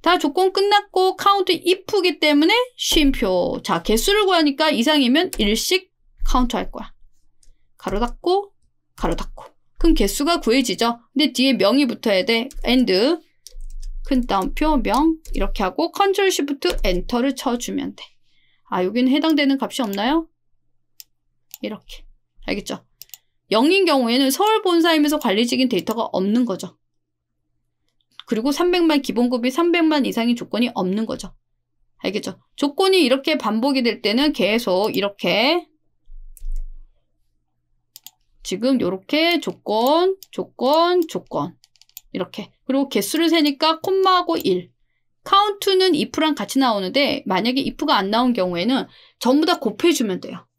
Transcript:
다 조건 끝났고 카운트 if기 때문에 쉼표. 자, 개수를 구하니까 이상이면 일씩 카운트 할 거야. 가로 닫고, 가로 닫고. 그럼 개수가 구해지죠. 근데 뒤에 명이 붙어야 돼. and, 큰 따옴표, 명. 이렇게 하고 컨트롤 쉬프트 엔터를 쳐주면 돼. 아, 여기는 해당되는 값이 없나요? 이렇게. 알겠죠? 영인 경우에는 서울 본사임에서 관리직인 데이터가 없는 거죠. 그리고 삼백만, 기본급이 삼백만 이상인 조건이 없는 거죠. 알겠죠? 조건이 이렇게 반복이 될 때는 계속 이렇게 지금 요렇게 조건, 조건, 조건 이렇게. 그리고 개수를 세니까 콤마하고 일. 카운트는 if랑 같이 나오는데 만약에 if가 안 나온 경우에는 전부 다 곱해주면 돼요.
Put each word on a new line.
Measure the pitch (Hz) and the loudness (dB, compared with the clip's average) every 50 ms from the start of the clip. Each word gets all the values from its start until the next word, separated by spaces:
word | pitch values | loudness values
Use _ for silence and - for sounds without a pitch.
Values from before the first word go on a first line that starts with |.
다 | - 330 359 349 | 2 2 0 2
조건 | - 294 285 - 381 381 | 0 -2 0 2 0 2
끝났고 | 381 392 392 403 415 403 403 403 - 370 370 381 381 | 2 0 0 2 2 2 0 0 0 2 2 2 0
카운트 | 381 - 403 403 403 370 - | 2 2 2 4 4 2 0
if기 | 359 - - 339 370 392 - - - 403 349 359 - - | -2 -2 2 0 0 0 -2 -2 -2 0 0 0 0 0
때문에 | - 302 294 285 302 349 427 466 403 494 _ | 0 2 4 4 4 4 4 2 0 -2 _
쉼표. | - - - - - 302 180 - - 240 196 185 180 - - - - - | -8 -4 0 2 2 2 2 2 0 -2 0 0 0 -2 -2 -4 -6 -4
자, | - 185 170 | -4 -4 -4
개수를 | - - 214 226 - 370 403 427 427 | 0 0 0 0 2 2 2 2 2
구하니까 | 381 370 339 320 294 277 - 311 311 | 2 2 2 2 0 0 0 0 0
이상이면 | 294 214 233 294 311 294 269 233 254 311 370 - - - | 0 0 2 2 2 2 2 2 2 2 0 -2 -2 -2
일씩 | 220 202 214 220 - - - - - _ _ _ _ _ _ - - | -2 0 0 -2 -2 -2 -2 -2 -4 _ _ _ _ _ _ -2 0
카운트 | - - 254 247 240 - | 2 4 4 2 2 -2
할 | 190 185 - | -4 -6 -8
거야. | - - 202 - - _ - - _ _ _ - _ _ _ - - _ _ _ _ | -10 -12 -14 -16 -18 _ -20 -20 _ _ _ -20 _ _ _ -20 -20 _ _ _ _
가로 | _ - - 190 202 | _ -10 -6 -4 -4
닫고, | 233 240 - - - 349 359 392 403 403 _ _ _ _ _ _ _ _ _ | -4 -4 -6 -6 -2 0 0 0 -2 -6 _ _ _ _ _ _ _ _ _
가로 | - - 180 165 | -6 -4 -4 -2
닫고. | - - - - - - - _ _ _ _ _ - | -4 -6 -10 -12 -18 -20 -20 _ _ _ _ _ 2
그럼 | - 339 311 | 4 4 4
개수가 | - - 196 - - 294 320 349 339 | 4 2 0 0 -2 0 0 0 0
구해지죠. | 330 226 226 269 262 247 240 - 233 233 233 240 _ _ | 2 2 2 2 2 0 -2 0 -2 -2 -2 -4 _ _
근데 | _ 262 302 277 | _ 0 0 0
뒤에 | 254 - 254 269 262 | 2 2 2 2 2
명이 | 196 185 196 233 277 294 | 2 2 2 4 2 2
붙어야 | 233 220 - - 233 202 185 185 | 0 -2 -4 -2 0 0 0 2
돼. | 185 233 226 233 269 - - - | 0 0 -2 -2 -4 -8 -6 -2
and, | - 247 262 247 196 190 185 220 285 349 330 _ _ _ _ _ - - - - - - - - - - - - | 0 2 2 2 2 2 2 2 2 0 -2 _ _ _ _ _ -18 -14 -14 -12 -12 -12 -10 -10 -10 -10 -10 -4
큰 | - 277 254 240 | -2 0 -2 0
따옴표, | - 202 196 190 - - - 302 311 311 269 | 0 -2 -2 -2 -4 -2 -2 0 0 0 0
명. | 208 196 202 247 302 320 320 320 _ - - | 0 0 0 2 2 2 0 -2 _ -8 -4
이렇게 | - 190 196 - - | -2 -2 -2 -2 -2
하고 | 202 185 185 - 320 330 | -4 -4 -2 -2 -4 -4
컨트롤 | - - 403 392 381 403 392 381 | 0 0 0 0 2 2 2 2
쉬프트 | 359 - 294 285 285 277 - 349 - - | 2 0 -2 -4 -4 -2 -2 -2 -2 0
엔터를 | - 202 180 180 175 - - 240 247 277 269 | 0 0 0 -2 -2 -2 -2 0 0 -2 -2
쳐주면 | - - 262 233 240 - - 196 185 - 185 208 | -2 -4 -4 -4 -4 -6 -6 -6 -6 -8 -8 -12
돼. | - - - _ _ _ _ _ _ _ _ _ _ _ _ | -14 -20 -20 _ _ _ _ _ _ _ _ _ _ _ _
아, | - 185 180 | -4 -2 -2
여기는 | 185 208 247 247 262 | -2 0 0 2 2
해당되는 | 262 311 311 320 320 285 294 269 277 269 | 2 2 2 2 2 2 2 2 2 0
값이 | 247 - - - | -2 -6 -4 -6
없나요? | 254 208 190 196 208 247 294 330 330 - _ _ _ _ _ _ _ _ _ _ _ _ _ _ - _ _ _ _ _ _ _ _ _ - - | -6 -4 -4 -2 -2 0 0 0 -2 -4 _ _ _ _ _ _ _ _ _ _ _ _ _ _ -20 _ _ _ _ _ _ _ _ _ -18 -12
이렇게. | - 208 214 - _ - - - - - - _ _ _ _ - - | -10 -10 -10 -12 _ -20 -20 -20 -20 -20 -20 _ _ _ _ -14 -8
알겠죠? | - 92 104 - - - - _ _ _ _ - _ - - _ _ _ _ _ _ | -8 -6 -6 -6 -10 -12 -12 _ _ _ _ -20 _ -20 -20 _ _ _ _ _ _
영인 | 185 220 254 311 370 392 381 | 0 2 2 2 2 2 2
경우에는 | 339 294 269 247 226 233 262 277 262 | 2 2 2 2 2 2 2 2 0
서울 | 269 - 392 427 440 427 | 2 0 2 2 2 2
본사임에서 | 427 370 349 339 320 349 320 311 294 294 302 302 | 2 2 2 4 4 4 4 2 2 2 0 0
관리직인 | - 233 190 208 240 240 269 247 262 247 | 0 0 0 2 0 0 0 0 0 0
데이터가 | 226 180 165 - 220 233 | 0 -2 -2 -2 -4 -4
없는 | 214 - - - 190 202 214 240 254 | -4 -4 -2 -2 0 0 0 0 0
거죠. | 233 - 175 - 175 _ _ _ _ _ _ _ _ _ _ _ _ _ _ _ _ _ _ _ _ _ _ _ _ _ _ _ _ _ - - | 0 -2 -6 -8 -14 _ _ _ _ _ _ _ _ _ _ _ _ _ _ _ _ _ _ _ _ _ _ _ _ _ _ _ _ _ -20 -6
그리고 | - 233 208 220 285 | -4 -4 -2 0 -2
삼백만, | 285 285 339 359 349 359 339 320 311 277 | 0 0 0 2 2 2 2 2 2 2
기본급이 | 277 - 196 220 240 247 254 247 226 254 | 0 -2 -2 0 0 0 0 -2 -2 -2
삼백만 | 262 - 339 349 339 349 330 320 311 294 240 | 0 0 0 2 2 2 2 2 2 2 0
이상인 | 202 185 233 226 240 240 | 0 -2 -2 0 0 0
조건이 | 240 - - - 208 247 240 - | -2 -4 -6 -2 -2 -2 -2 -2
없는 | - 185 180 190 214 226 | -4 -2 -2 -2 -4 -4
거죠. | 214 - - - - - _ _ _ _ _ _ _ _ _ _ _ _ _ | -4 -6 -10 -10 -16 -18 _ _ _ _ _ _ _ _ _ _ _ _ _
알겠죠? | - 285 190 214 - - 185 - _ _ _ | -8 -6 -6 -6 -8 -8 -12 -14 _ _ _
조건이 | - - 285 285 - 381 381 381 370 | -4 -4 -4 0 2 2 4 4 4
이렇게 | 311 240 254 269 269 - 311 294 | 4 4 2 0 2 -2 -2 0
반복이 | - 233 226 226 220 285 277 269 | -2 -2 -2 0 0 0 0 0
될 | 247 233 208 - | 0 0 -2 -2
때는 | - 208 208 247 285 311 294 | -2 -2 0 2 0 0 0
계속 | - 208 196 214 240 233 208 180 185 208 214 - | 0 0 0 0 0 0 0 0 0 0 0 -2
이렇게 | 190 190 202 202 - - 165 180 202 233 277 330 359 320 _ _ _ _ _ _ _ _ - - - - - - - - - - - - - - - - _ _ _ _ _ _ _ _ _ _ _ _ _ _ _ _ _ _ _ _ _ _ - _ - _ _ _ _ _ _ | -2 -2 -4 -6 -4 -4 -2 0 0 0 0 0 -2 -4 _ _ _ _ _ _ _ _ -18 -18 -16 -16 -18 -18 -10 -6 -4 -4 -4 -6 -8 -12 -16 -20 _ _ _ _ _ _ _ _ _ _ _ _ _ _ _ _ _ _ _ _ _ _ -20 _ -20 _ _ _ _ _ _
지금 | - - 190 190 226 262 277 240 | -10 -8 -6 -2 0 0 0 2
요렇게 | - 175 185 190 - - - 302 320 339 349 302 | 0 -2 -4 -6 -6 -2 0 2 2 2 0 0
조건, | - 196 175 - _ - 208 220 233 262 302 330 359 381 381 - - _ | -2 -6 -10 -10 _ -4 -2 0 2 2 2 2 2 2 0 -4 -10 _
조건, | - - - - _ - 233 254 294 320 339 349 359 359 330 320 | -10 -10 -10 -10 _ -4 0 2 2 4 4 4 2 2 0 0
조건 | - - - - - 151 143 180 - _ _ _ _ _ _ _ _ - _ _ | -4 -10 -10 -6 -6 -6 -6 -6 -8 _ _ _ _ _ _ _ _ -20 _ _
이렇게. | - 185 180 - - - - - _ _ _ | -8 -8 -8 -8 -10 -14 -14 -14 _ _ _
그리고 | - 262 277 277 277 | -4 -2 -2 -2 0
개수를 | - 220 196 - - 320 339 330 | -2 -2 -2 -2 -2 0 2 2
세니까 | 320 339 294 294 277 - 311 311 320 320 | 2 4 2 2 0 0 0 0 0 0
콤마하고 | - - 381 381 381 381 370 359 349 349 330 | -2 -2 0 2 2 2 2 2 0 0 -4
일. | 330 - - 180 180 175 - _ _ _ _ _ _ _ _ _ _ _ | -2 0 -2 -2 -2 -4 -10 _ _ _ _ _ _ _ _ _ _ _
카운트는 | - 381 392 415 415 403 403 - 392 381 370 370 370 320 | 2 2 4 4 2 -2 -4 -2 0 2 2 4 2 2
if랑 | - - - - - 311 311 285 | 0 -2 -4 -2 -2 0 0 0
같이 | - - - - 269 | -2 -6 -2 0 0
나오는데 | 269 247 220 202 190 185 220 277 285 240 - - - | 2 2 2 0 -2 -2 0 0 0 0 -2 -4 -4
만약에 | - 185 190 214 233 254 262 | -2 -2 0 0 0 -2 -2
if가 | - 220 214 - 311 294 285 | -2 -4 -6 -4 -2 0 0
안 | 214 196 196 | 0 2 0
나온 | 214 226 254 254 240 | 0 0 2 2 0
경우에는 | 196 185 180 175 170 180 226 269 254 - - - - - _ _ _ | 0 -2 -2 -2 -2 0 0 0 -2 -2 -6 -14 -20 -20 _ _ _
전부 | - 240 262 294 320 | 0 2 2 4 4
다 | 339 349 339 | 2 0 0
곱해주면 | - 233 214 - - 349 302 - 247 208 185 180 | -2 -6 -4 0 2 2 2 2 0 -4 -4 -6
돼요. | - - - 170 - _ _ | -8 -12 -14 -16 -18 _ _